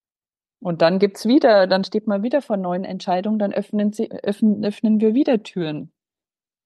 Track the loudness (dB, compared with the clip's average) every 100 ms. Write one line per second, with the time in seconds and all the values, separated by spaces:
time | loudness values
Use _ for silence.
0 | _ _ _ _ _ _ -8 0 2 4
1 | 0 0 2 4 6 4 4 0 0 -4
2 | -2 -4 -2 -4 -2 -4 -4 -6 -6 -10
3 | -4 -2 -2 -2 -2 -4 -4 -2 -2 -2
4 | -8 -6 -6 0 0 2 -4 -2 0 2
5 | 2 2 0 0 -2 -6 -6 -6 -10 _
6 | _ _ _ _ _ _